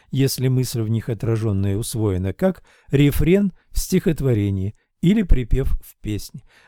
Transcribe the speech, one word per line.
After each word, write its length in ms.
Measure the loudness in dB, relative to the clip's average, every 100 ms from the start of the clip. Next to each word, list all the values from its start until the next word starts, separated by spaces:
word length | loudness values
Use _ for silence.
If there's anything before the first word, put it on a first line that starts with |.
| _
если 380 | -2 0 0 0
мысль 320 | 0 -2 -4
в 80 | -2
них 200 | -2 -4
отражённая 640 | -6 -2 -2 0 0 -2
и 40 | -2
усвоена, 560 | -4 -4 -2 -2 -4
как 300 | -2 -2 -2 -10 _ -2
рефрен 640 | 2 4 2 2 2 2 -4 _
в 80 | -4
стихотворении – 960 | 0 0 0 0 0 0 0 -2 -4 -8 _ _
или 220 | 2 2
припев 560 | 4 2 4 0 0 -2
в 160 | -4 -12
песне. 420 | -8 -8 -8 -16 -20 _